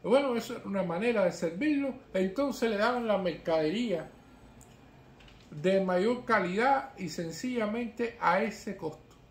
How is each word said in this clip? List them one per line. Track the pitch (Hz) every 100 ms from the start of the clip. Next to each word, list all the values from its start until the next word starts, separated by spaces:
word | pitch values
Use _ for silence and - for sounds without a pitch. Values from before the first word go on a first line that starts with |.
bueno, | 170 262 277 233
eso | 220 226
era | 196
una | 196
manera | 175 170 233 220
de | 180
servirlo, | 170 170 170 302 285 277 254 -
entonces | 190 190 226 285 226 233
le | 202
daban | 220 247 226
la | 196
mercadería | 180 151 - 160 156 202 240 170 156 - - - - - - - - - - - - - -
de | 151 175 190
mayor | 185 180 214 247 -
calidad | 220 180 190 254 277 - -
y | 175
sencillamente | - 165 - 254 247 208 226 233 - 233 -
a | 262 180
ese | 220 - - 185
costo, | 156 - - - -